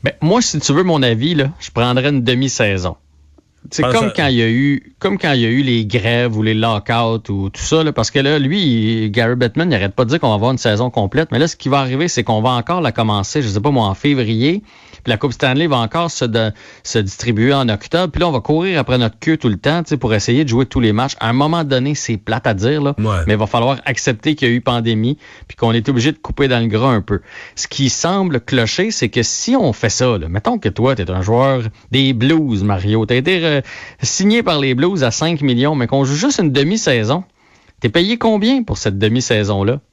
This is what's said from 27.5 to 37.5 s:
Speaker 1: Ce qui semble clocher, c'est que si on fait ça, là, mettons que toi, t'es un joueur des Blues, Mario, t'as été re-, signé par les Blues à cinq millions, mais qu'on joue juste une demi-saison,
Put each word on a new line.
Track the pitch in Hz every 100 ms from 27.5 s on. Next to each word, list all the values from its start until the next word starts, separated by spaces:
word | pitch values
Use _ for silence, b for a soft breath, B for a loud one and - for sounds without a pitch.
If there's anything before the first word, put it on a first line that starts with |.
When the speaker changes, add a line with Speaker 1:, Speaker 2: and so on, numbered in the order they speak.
| B
Speaker 1:
Ce | -
qui | - 135
semble | - 170 196 185 135
clocher, | - 131 110 - 208
c'est | 214 113
que | 123
si | 113 - - 269
on | 180
fait | - 117
ça, | - 127 107
là, | 80
mettons | 90 226 233
que | -
toi, | - 123 127
t'es | 87
un | 92
joueur | 92 117 135 131 110 b b
des | 139 135
Blues, | 123 127 160 147 104
Mario, | 101 98 98 110 107
t'as | 123
été | 160 185
re-, | 165 143 B B B B
signé | - - 196 226
par | 202 156
les | 139 123
Blues | 165 190
à | 127
cinq | - 160 165
millions, | 143 120 143
mais | 151 117
qu'on | 139 135
joue | 147
juste | 247 269
une | 170
demi-saison, | 131 143 220 170 123 107 156 190 b b